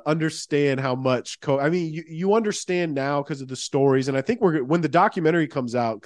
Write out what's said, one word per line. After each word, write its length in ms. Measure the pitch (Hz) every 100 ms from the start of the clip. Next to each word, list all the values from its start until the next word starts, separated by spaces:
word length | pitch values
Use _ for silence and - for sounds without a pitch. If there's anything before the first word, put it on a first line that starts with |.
understand 760 | 151 160 156 160 - 147 143 135
how 140 | 135
much 460 | 127 131 123 - -
Ko-, 180 | - 139
I 120 | 147
mean, 220 | 180 160
you, 120 | 156 165
you 280 | 160 190
understand 600 | 220 208 - - 180 170
now 280 | 135 135 143
'cause 180 | 139 143
of 80 | 131
the 80 | 131
stories. 520 | - 143 139 131 131
And 80 | 135
I 40 |
think 200 | 131 240
we're, 220 | 190 156
when 180 | 127 170
the 60 | 151
documentary 580 | 165 208 185 160 170 147
comes 280 | 143 123
out 280 | 120 117 104